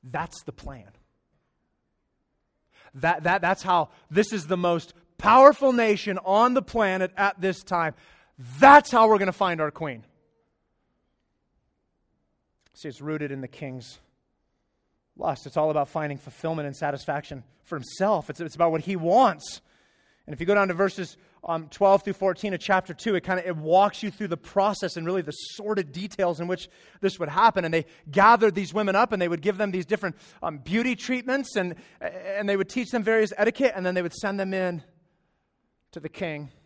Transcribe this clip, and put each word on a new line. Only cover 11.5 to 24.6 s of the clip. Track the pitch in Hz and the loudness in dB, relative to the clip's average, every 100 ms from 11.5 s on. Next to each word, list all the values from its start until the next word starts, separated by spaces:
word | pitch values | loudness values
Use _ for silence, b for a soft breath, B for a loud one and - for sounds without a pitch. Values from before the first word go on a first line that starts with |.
| _ _ _ _ _ _ _ _ _ _ _ _ | _ _ _ _ _ _ _ _ _ _ _ _
See, | _ 156 | _ -16
it's | 123 | -12
rooted | 143 156 147 | -8 -6 -6
in | 139 | -8
the | 127 | -12
king's | - 139 127 117 - _ _ _ _ _ _ _ _ _ _ _ - | -12 -12 -12 -16 -20 _ _ _ _ _ _ _ _ _ _ _ -8
lust. | 160 139 139 | -6 -6 -6
It's | 156 | -2
all | 156 | 0
about | 151 139 | 0 -2
finding | 160 151 139 | -4 -6 -8
fulfillment | - - 160 160 143 | -14 -10 -8 -6 -8
and | 135 | -6
satisfaction | 147 143 - 147 - 139 - _ | -6 -6 -6 -8 -8 -18 -18 _
for | _ 156 | _ -12
himself. | 123 - 196 190 - | -12 -4 0 0 -4
It's, | 143 | -10
it's | 170 | -10
about | 156 170 | 0 0
what | 160 | 0
he | 160 190 | -4 -4
wants. | 165 214 254 151 - - _ _ _ _ _ _ - | 2 4 4 2 -12 -16 _ _ _ _ _ _ -16
And | |
if | 143 | -8
you | 170 | 0
go | |
down | 202 196 | 2 2
to | |
verses, | 170 196 - 175 - b b - | 0 -2 -2 -14 -14 b b -8
um, | 165 160 | -8 -8
twelve | - 196 196 | 2 4 4
through | 202 | 2
fourteen | 185 196 180 208 | -4 -4 -2 -6
of | 180 | -6
chapter | - 190 185 | 0 0 0
two, | 160 220 | -8 -2
it | 185 | -2
kinda, | 175 185 180 | -2 -4 -4
it | |
walks | 165 156 180 202 - | -6 2 4 4 0
you | 214 | -10
through | - 202 | -8 -8
the | 165 | -8
process | - - | -4 0